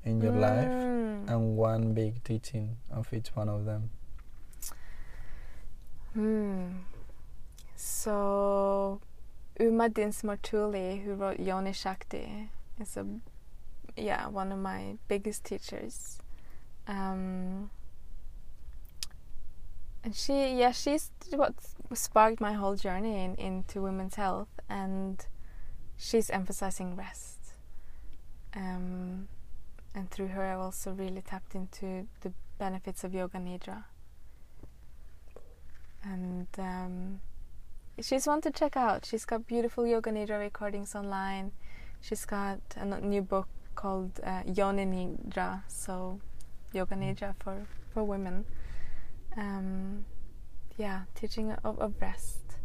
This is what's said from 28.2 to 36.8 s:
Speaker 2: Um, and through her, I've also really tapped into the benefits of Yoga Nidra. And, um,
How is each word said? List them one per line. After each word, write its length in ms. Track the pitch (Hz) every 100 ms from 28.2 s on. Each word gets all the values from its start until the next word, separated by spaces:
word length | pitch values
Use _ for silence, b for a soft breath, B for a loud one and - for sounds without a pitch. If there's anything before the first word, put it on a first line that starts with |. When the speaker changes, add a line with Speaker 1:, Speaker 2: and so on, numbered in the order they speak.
| - - -
Speaker 2:
Um, 720 | - 185 180 180 185 180 185 196 - - - - - -
and 160 | 196 185
through 180 | - 190
her, 160 | 190
I've 140 | 190 185
also 320 | 185 185 196
really 300 | 190 190 185
tapped 320 | - 185 -
into 520 | 190 185 - 190 185 208 -
the 120 | 190 185 - -
benefits 460 | 196 185 - 185
of 100 | 190
Yoga 240 | 185 180 190
Nidra. 460 | 180 180 - 196 214 - - - - - - - - - - - - - - - - - - - - -
And, 440 | 202 185 180 180 180 -
um, 600 | 190 185